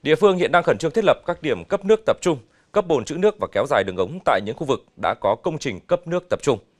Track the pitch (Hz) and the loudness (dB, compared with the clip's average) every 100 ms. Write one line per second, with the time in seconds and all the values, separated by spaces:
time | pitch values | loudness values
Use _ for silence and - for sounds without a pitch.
0 | 143 156 208 185 - 175 170 107 165 226 | 2 4 4 4 2 2 2 0 0 0
1 | 196 - - 175 156 104 85 190 190 220 | 2 2 -2 -6 -4 -4 -2 -4 0 0
2 | - - 180 147 - _ _ 202 185 147 | 2 0 0 -4 -8 _ _ -4 0 -2
3 | 107 156 202 - 92 - 131 120 98 90 | -2 0 0 0 -4 -2 0 0 0 -2
4 | 92 175 - 104 101 107 131 127 _ - | -4 -2 0 0 -2 -8 -4 -4 _ -6
5 | 80 113 101 110 - 156 139 92 _ 175 | -4 -2 -2 0 -4 -6 -8 -10 _ -4
6 | - 175 - - - 110 _ | -2 -6 -4 -4 -2 -2 _